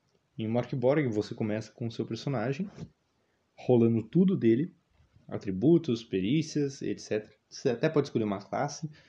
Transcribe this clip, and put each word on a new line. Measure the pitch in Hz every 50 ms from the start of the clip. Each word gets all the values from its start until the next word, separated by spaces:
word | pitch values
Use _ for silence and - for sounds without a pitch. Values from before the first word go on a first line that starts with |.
| _ _ _ _ _ _ _ -
em | 113 110
Morkborg | 113 120 123 - - 135 120 127 143 160 147 123
você | 107 107 104 - 120
começa | - 113 107 104 107 110 -
com | _ - 117 113
o |
seu | 110 - 117
personagem, | - - 117 - 147 139 117 104 127 139 - 196 208 - - - - _ _ _ _ _ _ _ _ _ _ _ _ _
rolando | - - - 123 117 117 117 113 110 110
tudo | - - 170 196 190 196 135
dele, | 117 113 117 120 160 180 - _ _ _ _ _ _ _ _ _ _ -
atributos, | 104 104 - 107 95 92 110 151 170 160 131 - 117 110 -
perícias, | - - 95 92 104 139 160 151 - - 151 143 139 135 -
et | - - 104 92
cetera. | - - 104 107 - - _ _ _ _
Você | - - - 135
até | 117 - - 156
pode | 156 151 135 -
escolher | - 127 110
uma | 107 98 95
classe, | - - - 107 131 147 - - - 151 - - -